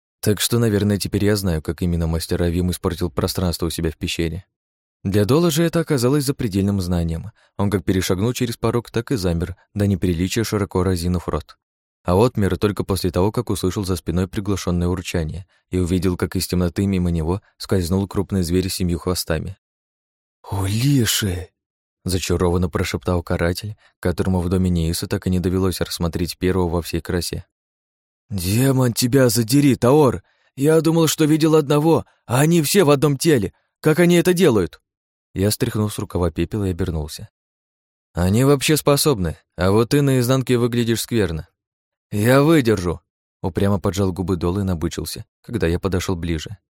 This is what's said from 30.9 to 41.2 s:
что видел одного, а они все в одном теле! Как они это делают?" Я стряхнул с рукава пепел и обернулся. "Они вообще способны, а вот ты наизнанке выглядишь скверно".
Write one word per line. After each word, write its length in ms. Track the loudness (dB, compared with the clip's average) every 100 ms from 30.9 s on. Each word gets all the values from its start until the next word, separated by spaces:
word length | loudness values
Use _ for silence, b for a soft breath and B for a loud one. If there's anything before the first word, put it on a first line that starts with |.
| 2 2
что 180 | 2 2
видел 300 | 4 4 4
одного, 500 | 4 2 4 2 0 b
а 160 | b 2
они 220 | 4 4
все 220 | 4 4
в 60 | 4
одном 280 | 4 2 0
теле! 340 | 2 2 0 -6 _ _
Как 200 | 0 4
они 160 | 6 6
это 160 | 4
делают?" 480 | 4 4 4 0 -6 _ _ _ _ _
Я 160 | -2 0
стряхнул 400 | 0 -2 -2 -2
с 80 | -4
рукава 320 | -6 -2 -2
пепел 340 | -2 -4 -2
и 60 | -4
обернулся. 580 | -2 -4 -4 -6 -12 -18 _ _ _ _ _ _ _ _
"Они 300 | -2 2 4
вообще 340 | 4 2 2 0
способны, 580 | 2 2 2 0 -2 -6 _ -2
а 160 | 2
вот 180 | 2 2
ты 100 | 2
наизнанке 560 | 2 2 2 0 0 0
выглядишь 460 | 0 0 0 -2
скверно". 460 | -2 -2